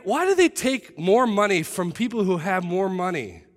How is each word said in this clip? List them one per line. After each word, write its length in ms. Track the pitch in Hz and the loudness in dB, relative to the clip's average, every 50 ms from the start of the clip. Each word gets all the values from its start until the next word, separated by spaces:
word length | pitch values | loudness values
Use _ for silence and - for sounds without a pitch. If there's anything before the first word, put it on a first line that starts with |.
| - | -4
why 220 | 185 226 294 359 | -2 0 0 2
do 100 | 370 392 | 2 4
they 140 | 349 359 320 | 4 4 2
take 500 | - - - 254 269 240 - - - - | 2 0 -2 -2 -2 -2 -4 -10 -12 -4
more 260 | 160 185 202 240 254 | 0 4 4 4 4
money 380 | 233 208 202 208 202 196 175 160 | 4 2 2 2 2 2 0 -2
from 300 | - - - 180 175 165 | -2 -4 -4 -4 -4 -4
people 320 | - 226 247 226 233 202 | -4 -4 -2 -2 0 0
who 120 | 185 185 170 | 0 0 0
have 280 | 151 196 190 185 180 | -2 -2 -2 -2 -2
more 240 | 170 175 185 196 190 | -2 -2 -2 -2 -2
money? 560 | 185 180 180 185 175 151 117 98 85 82 - _ _ | -2 -2 -4 -4 -4 -4 -6 -8 -12 -16 -20 _ _